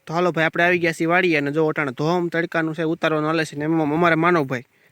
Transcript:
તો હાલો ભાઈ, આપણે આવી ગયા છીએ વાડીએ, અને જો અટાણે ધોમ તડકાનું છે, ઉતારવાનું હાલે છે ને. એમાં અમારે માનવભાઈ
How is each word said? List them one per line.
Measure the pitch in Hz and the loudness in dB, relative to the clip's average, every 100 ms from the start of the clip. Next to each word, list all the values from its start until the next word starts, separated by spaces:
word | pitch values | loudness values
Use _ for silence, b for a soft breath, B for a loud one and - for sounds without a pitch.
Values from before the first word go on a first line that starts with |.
| - | -6
તો | |
હાલો | 165 180 | -2 0
ભાઈ, | 160 160 | 2 0
આપણે | 170 | 2
આવી | 175 180 | 2 2
ગયા | 165 | 0
છીએ | 160 165 | -2 0
વાડીએ, | 175 185 156 | 2 2 0
અને | 143 | 0
જો | 151 156 | 0 0
અટાણે | 156 143 | 0 -4
ધોમ | 123 151 180 175 | -2 -2 0 -2
તડકાનું | 165 170 165 160 | -4 -2 -2 -2
છે, | 160 | -2
ઉતારવાનું | 160 170 160 156 151 | -4 -2 0 0 0
હાલે | 160 | -2
છે | 156 143 | -2 -4
ને. | |
એમાં | 151 165 147 | -2 0 0
અમારે | 151 175 | 2 2
માનવભાઈ | 160 170 175 139 127 123 b b | 4 2 2 0 -4 -8 b b